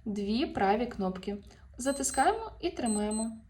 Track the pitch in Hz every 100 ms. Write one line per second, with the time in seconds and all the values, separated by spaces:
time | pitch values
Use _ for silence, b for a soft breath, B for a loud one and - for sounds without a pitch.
0 | 220 202 202 226 330 - 196 214 240 -
1 | 185 185 - 202 - b b - 254 262
2 | 269 - 320 453 440 - 349 - 240 208
3 | 208 214 226 -